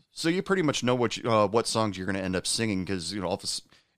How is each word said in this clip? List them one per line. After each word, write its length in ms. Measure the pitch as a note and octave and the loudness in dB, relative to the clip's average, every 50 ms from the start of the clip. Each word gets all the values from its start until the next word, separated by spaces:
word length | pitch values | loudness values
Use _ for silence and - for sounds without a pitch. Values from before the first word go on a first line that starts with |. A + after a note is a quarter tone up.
| - _ | -18 _
So 160 | - - - E3 | -10 -4 -2 0
you 140 | F3 F#3+ | 0 0
pretty 200 | F#3+ - G3 F#3+ | 0 0 0 2
much 200 | D#3+ C#3+ B2+ - A#2 | 2 2 0 0 2
know 100 | B2 B2+ | 2 2
what 220 | B2 A#2+ A2 - | 4 2 0 0
you, 120 | - - A#2+ | -2 0 2
uh, 160 | A2+ G#2+ G#2 F#2+ | 4 4 4 4
what 180 | G#2+ A2+ A2 | 4 2 2
songs 300 | - - A2+ A2 G#2 F#2 F#2 | 2 0 0 0 0 -2 -4
you're 80 | F#2 | -4
gonna 140 | G2 G2 G2 | -4 -2 -2
end 160 | F#2 F#2 F#2 | -2 -2 -2
up 100 | F2+ - | -2 -2
singing, 380 | - - - A2+ A2 G2 F#2 F#2 | -2 -2 0 0 0 0 -2 -2
'cause, 260 | G2 G2 F2+ D#2+ E2 | -2 -4 -4 -6 -6
you 80 | G2+ G#2 | -6 -4
know, 120 | F#2 E2+ | -4 -4
if, 280 | G2 - - - - - - _ _ _ _ _ _ | -4 -4 -4 -6 -8 -8 -10 _ _ _ _ _ _